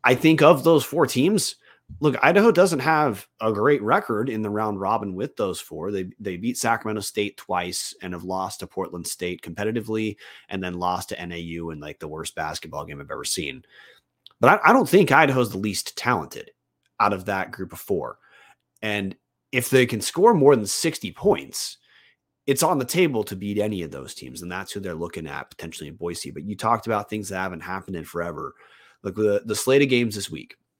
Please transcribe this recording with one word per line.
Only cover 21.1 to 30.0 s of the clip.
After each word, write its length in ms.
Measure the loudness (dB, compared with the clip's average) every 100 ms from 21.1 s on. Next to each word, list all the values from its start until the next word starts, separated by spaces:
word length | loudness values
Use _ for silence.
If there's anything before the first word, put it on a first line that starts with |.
points, 680 | 0 2 2 -2 -10 -10 -12 _ _ _ _ _ _ -2
it's 160 | 0
on 160 | 2 0
the 60 |
table 400 | 0 2 2 2
to 100 | -4
beat 240 | -6 -4 -2
any 240 | -2 -2
of 80 | -6
those 240 | -10 -14
teams. 260 | -14 -14 -14
And 120 | -10
that's 180 | -10 -8
who 80 | -10
they're 160 | -8
looking 320 | -8 -8 -8 -10
at 240 | -12 -14
potentially 380 | -14 -14 -12 -14
in 80 | -8
Boise. 340 | -8 -8 -10
But 140 | -12
you 100 | -12
talked 320 | -4 0 0 0
about 240 | -4 -2
things 180 | -8 -6
that 100 | -6
haven't 240 | -6 -6
happened 340 | -8 -10 -8 -10
in 80 |
forever. 500 | -8 -6 -6 -8 -12 _ _ _ -20 _
Look, 140 | -8 0
the, 260 | 2 2
the 120 | 0 -2
slate 260 | 4 4
of 60 | 6
games 260 | 4